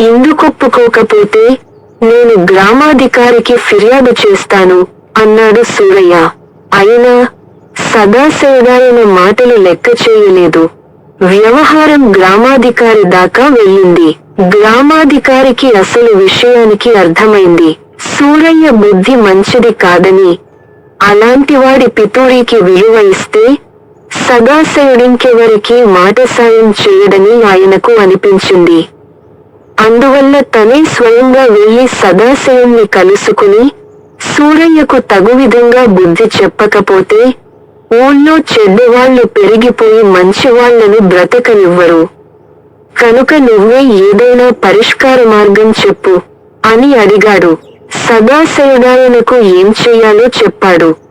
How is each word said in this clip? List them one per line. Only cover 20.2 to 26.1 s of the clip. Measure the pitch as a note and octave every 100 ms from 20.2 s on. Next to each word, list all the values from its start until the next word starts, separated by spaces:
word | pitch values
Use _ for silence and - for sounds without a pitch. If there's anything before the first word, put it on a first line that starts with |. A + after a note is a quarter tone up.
| F#3 E3+ - _ _ - - -
అలాంటివాడి | G3+ G#3 A3+ B3+ C#4 C#4+ C4 C4 B3
పితూరికి | - G#3 B3 C4 B3+ A#3 A#3
విలువ | F#3 F#3 A3 A3+ G3+
ఇస్తే, | F#3 - - A#3 C#4+ _ _ _ _ - - -
సదాశివుడింకెవరికీ | B3 A#3 D4+ D#4 D4+ C#4 B3 B3 B3 B3+ A#3 A3+ G#3+ G#3 A#3+
మాట | A#3 F#3 F#3